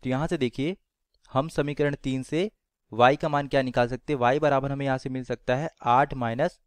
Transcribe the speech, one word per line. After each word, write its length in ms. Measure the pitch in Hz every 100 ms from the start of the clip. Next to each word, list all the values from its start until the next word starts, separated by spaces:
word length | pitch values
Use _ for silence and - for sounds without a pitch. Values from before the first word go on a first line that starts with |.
तो 60 | 127
यहाँ 180 | 127 160
से 100 | 175
देखिए 380 | 127 - 139 190 _ _ _ _ _
हम 180 | 131 156
समीकरण 460 | - 143 147 143 139
तीन 180 | 143 131
से 260 | 131 151 202 _ _ _ _
वाई 240 | 110 123 147
का 140 | 160
मान 180 | 143 143
क्या 140 | 139
निकाल 260 | 131 123 120
सकते 260 | 127 -
हैं, 60 | 147
वाई 200 | 120 143
बराबर 320 | 151 139 139
हमें 140 | 139 139
यहाँ 120 | 131
से 120 | 143
मिल 140 | 127
सकता 320 | 127 123 - 127
है 140 | 156 _
आठ 300 | - 120 143 135
माइनस 440 | 120 113 165 -